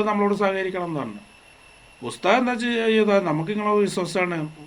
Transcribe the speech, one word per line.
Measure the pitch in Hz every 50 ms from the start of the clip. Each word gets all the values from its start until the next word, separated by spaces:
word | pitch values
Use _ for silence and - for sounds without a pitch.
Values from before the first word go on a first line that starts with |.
| 208 214
നമ്മളോട് | 214 202 202 202 202 190
സഹകരിക്കണം | 208 196 190 190 190 185 185 185 175 170
എന്ന് | 165 147
പറഞ്ഞു. | 127 113 104 104 - - - - - - - - - - - - - - - - 123 120
ഉസ്താദ് | - - - 180 208 254
എന്താ | 247 247 247 220
ചെയ്യ-, | 240 240 240 226 226 226 220
ചെയ്താ | 220 214 208 202 196 185 170
നമുക്ക് | 151 156 160 180 214 208
നിങ്ങളെ | 208 214 208 208 202
വിശ്വാസമാണ്. | 185 156 196 180 160 - 190 180 175 175 165 151 156 156 - -